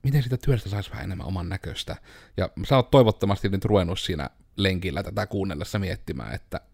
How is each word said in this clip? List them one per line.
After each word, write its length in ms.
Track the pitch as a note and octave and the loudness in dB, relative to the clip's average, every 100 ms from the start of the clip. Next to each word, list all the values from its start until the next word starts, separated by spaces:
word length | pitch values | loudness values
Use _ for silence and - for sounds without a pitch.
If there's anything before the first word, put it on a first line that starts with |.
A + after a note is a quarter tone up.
miten 200 | C3+ C#3+ | 0 2
sitä 140 | A#2+ B2 | 2 -2
työstä 320 | - A#2+ G2 | 0 0 0
saisi 220 | G2+ - | -6 -6
vähän 140 | G#2+ | -8
enemmän 220 | F#2+ F#2 C#2 | -8 -8 -6
oman 220 | F#2 F2 | -4 -4
näköistä. 480 | G2 - - - D#2 - - - - | -6 -8 -10 -10 -12 -14 -20 -12 -4
Ja 140 | F2+ - G#2 | -4 -4 2
sä 80 | C3+ | 2
oot 140 | A#2+ | 6
toivottavasti 580 | C#3 A2+ - G2+ G2 G2+ | 8 8 4 2 0 0
nyt 160 | G2 | 0
ruvennut 340 | G#2 G2+ E2+ F#2+ | 4 4 4 -2
siinä 320 | - E2 C2+ _ _ - | -4 -4 -6 _ _ -2
lenkillä 460 | G2 F#2 F#2 E2 | 0 0 -2 -4
tätä 240 | - G2+ G2+ | -4 -4 -4
kuunnellessa 520 | G2+ F#2+ D2+ - G#2+ | -2 -4 -4 -4 -4
miettimään, 560 | F#2+ - - C2 G#1+ | -4 -6 -8 -8 -8
että 260 | - - - - | -12 -10 -12 -12